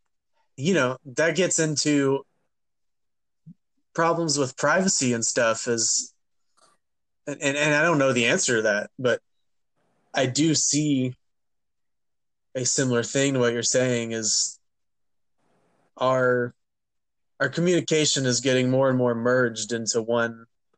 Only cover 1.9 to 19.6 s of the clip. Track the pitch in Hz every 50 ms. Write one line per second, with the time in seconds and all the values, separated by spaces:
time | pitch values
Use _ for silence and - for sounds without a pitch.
1.9 | 147 143 139 135 139 139 - _ _ _ _ _ _ _ _ _ _ _ _ _
2.9 | _ _ _ _ _ _ _ _ _ _ - 160 - _ _ _ _ _ _ _
3.9 | - 170 165 165 160 165 170 156 143 143 131 127 - - 147 143 165 190 190 190
4.9 | - - 135 123 120 113 113 - - 131 117 113 110 - - 127 117 113 113 -
5.9 | - - - - _ _ _ _ _ _ _ _ _ _ _ _ _ _ _ _
6.9 | _ _ _ _ _ _ - 147 139 - 151 139 143 147 151 156 147 147 160 170
7.9 | 160 143 135 135 123 123 117 123 165 190 - - 120 110 107 107 101 104 - -
8.9 | _ - 127 120 113 - _ _ _ _ _ _ _ _ _ _ _ _ _ _
9.9 | _ _ _ _ - 139 135 127 120 139 160 160 143 - - - 143 147 151 151
10.9 | 139 127 127 127 127 _ _ _ _ _ _ _ _ _ _ _ _ _ _ _
11.9 | _ _ _ _ _ _ _ _ _ _ _ _ - 131 123 - - 147 135 127
12.9 | 120 120 113 - - 139 135 139 135 127 120 120 117 120 117 - - 127 127 127
13.9 | 123 117 117 113 113 113 107 104 - - - - - - _ _ _ _ _ _
14.9 | _ _ _ _ _ _ _ _ _ _ _ _ _ _ _ _ _ _ _ _
15.9 | - - 127 127 131 127 127 123 123 123 123 123 - _ _ _ _ _ _ _
16.9 | _ _ _ _ _ _ _ _ _ - 139 127 - 165 170 180 175 165 - -
17.9 | 160 156 151 - - 143 135 127 117 117 123 135 127 127 127 127 131 131 135 131
18.9 | 127 127 123 120 117 113 117 123 123 127 123 117 113 110